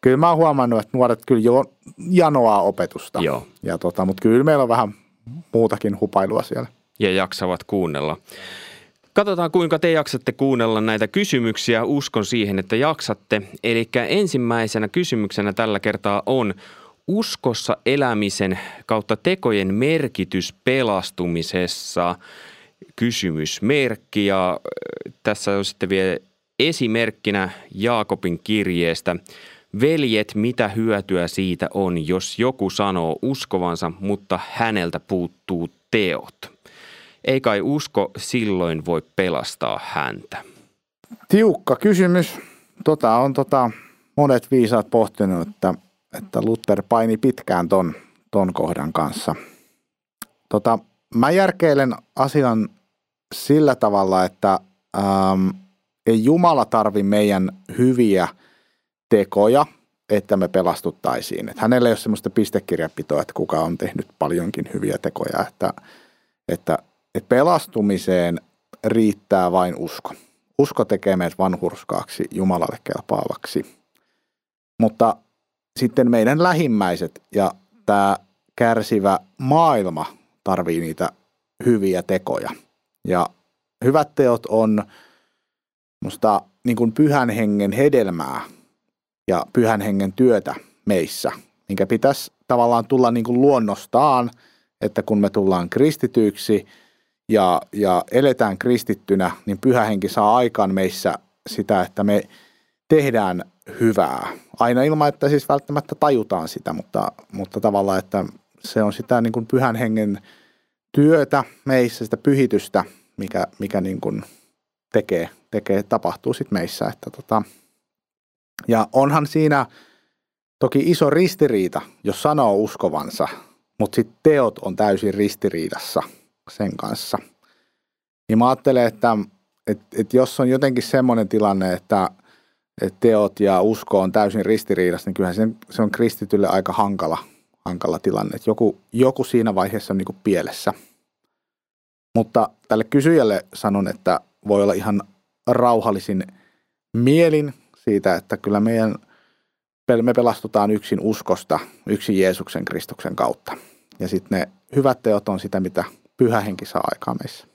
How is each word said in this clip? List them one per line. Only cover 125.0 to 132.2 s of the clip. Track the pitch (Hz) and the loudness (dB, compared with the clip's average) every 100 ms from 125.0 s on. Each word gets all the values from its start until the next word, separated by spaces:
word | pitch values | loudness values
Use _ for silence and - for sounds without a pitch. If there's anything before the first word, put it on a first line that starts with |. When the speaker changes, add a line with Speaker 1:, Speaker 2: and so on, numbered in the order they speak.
| 107 | 0
Speaker 1:
ristiriidassa | 98 101 - 104 85 78 - - - - - _ _ - | 0 -2 0 -4 -4 -8 -8 -6 -4 -6 -14 _ _ -20
sen | - 101 - | -8 -6 -6
kanssa. | - 117 - - - _ _ _ _ _ _ _ _ _ _ | -8 -8 -6 -8 -8 _ _ _ _ _ _ _ _ _ _
Niin | 110 | 2
mä | 123 | 4
ajattelen, | 131 - 127 120 | 2 2 2 2
että, | 104 120 110 101 _ _ _ - | 2 0 0 -4 _ _ _ -8
et, | 107 _ - | -8 _ -6
et | 107 | 0
jos | 127 127 - | 2 2 0
on | 127 | 0
jotenkin | 131 139 127 | 2 0 -2
semmonen | - 139 127 117 101 | 0 2 2 2 0
tilanne, | 110 104 98 92 | 2 2 0 -2
että, | 90 _ 104 92 - | -4 _ 0 0 -4